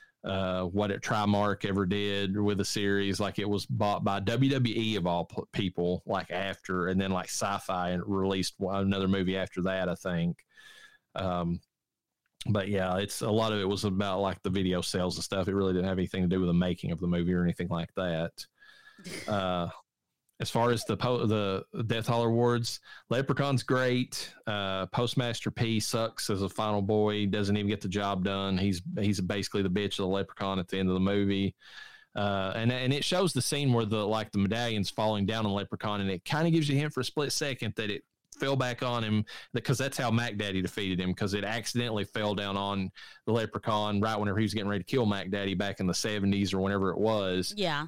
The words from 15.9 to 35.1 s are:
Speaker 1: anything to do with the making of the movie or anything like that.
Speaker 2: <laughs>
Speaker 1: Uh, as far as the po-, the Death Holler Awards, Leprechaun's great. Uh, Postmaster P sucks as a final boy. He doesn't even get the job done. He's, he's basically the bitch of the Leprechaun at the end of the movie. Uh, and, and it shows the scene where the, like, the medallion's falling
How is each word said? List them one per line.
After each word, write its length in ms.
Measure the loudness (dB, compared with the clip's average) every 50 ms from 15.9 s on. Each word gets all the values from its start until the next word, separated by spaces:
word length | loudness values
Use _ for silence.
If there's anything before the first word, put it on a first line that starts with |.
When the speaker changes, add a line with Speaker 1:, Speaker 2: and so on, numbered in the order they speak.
| 0
Speaker 1:
anything 240 | 0 -2 -2 0 0 0
to 40 | 2
do 100 | 2 2
with 100 | 2 4
the 40 | 4
making 380 | 4 2 2 0 -2 -4 -6
of 80 | -4 -2
the 80 | -2
movie 260 | 0 0 0 2 2 2
or 100 | 2 2
anything 240 | 0 0 -2 -4 -4
like 240 | -4 -4 -4 -4 _
that. 360 | -4 -2 -2 0 -2 -2 -4 -6 -12
Speaker 2:
<laughs> 880 | -18 -18 _ _ -20 -20 -20 -20 -20 -20 -20 -20 -14 -12 -12 -10 -4
Speaker 1:
Uh, 420 | -2 -2 0 0 0 0 0 -2 -4 -6 -10 -18 _ _ _ _ _ _ _ _ _ _ -8
as 100 | -6 -2
far 220 | 2 2 4 4
as 120 | 2 2 0
the 100 | -2 -2
po-, 300 | 0 0 0 2 2 2
the 380 | 2 2 2 2 0 -2 -2 -4 -6 -6 -4 -2
Death 200 | -2 -2 -2 0
Holler 220 | 0 2 2 4 4
Awards, 500 | 4 4 4 4 2 2 0 -4 -6 -8 -12 -18 -20 -18 -6 -2
Leprechaun's 540 | -2 0 0 0 0 2 2 2 2 2 2
great. 680 | 2 2 4 4 4 2 2 0 -2 -6 -8 -10 -10 -14 -10 -6
Uh, 400 | -4 -2 -2 -2 -2 -2 -2 -4
Postmaster 600 | -2 0 0 0 0 0 0 0 0 -4 -4 -4 -6
P 280 | -4 -2 0 0 0 0
sucks 500 | 0 0 0 -2 -2 -2 -4 -6 -4 -2
as 120 | -2 -2 -2
a 60 | -2
final 320 | -2 -2 0 0 0 0
boy. 340 | 2 2 2 4 4 2 2
He 100 | 0 0
doesn't 320 | 0 0 0 2 2 2
even 100 | 2 2 0
get 120 | -2 -2
the 60 | -4
job 360 | -4 -2 0 0 0 0 0 0
done. 340 | 0 0 0 0 0 0
He's, 240 | 2 2 2 0 0 -4 -6 -4 0
he's 200 | 0 0 2 0
basically 440 | 0 -2 -2 -2 -2 -2 0 0 0
the 60 | 2
bitch 240 | 2 0 0 0 -2
of 120 | -2 0
the 20 |
Leprechaun 520 | 0 0 0 -2 -4 -6 -4 -4 -2 0 -2
at 80 | -2
the 100 | -2 -2
end 120 | 0 2 2
of 40 | 2
the 60 | 4
movie. 560 | 4 4 4 2 2 2 2 2 2 0 -2 _ -12 -20 -20 -18 -18 -20 -20 -20 -20 _ -4
Uh, 360 | -2 0 0 0 0 -2 -2 -2
and, 160 | 0 0 0
and 220 | 0 2 0 0 0
it 100 | 0 0
shows 280 | 0 2 2 2 2 2
the 80 | 0
scene 320 | 0 0 0 0 2 4 4
where 120 | 4 2
the, 200 | 2 0 0 2
like, 240 | 0 0 -2 -2 -2
the 80 | 0 0
medallion's 500 | 2 2 2 0 0 0 0 -2 -2 -2
falling 360 | -2 0 0 2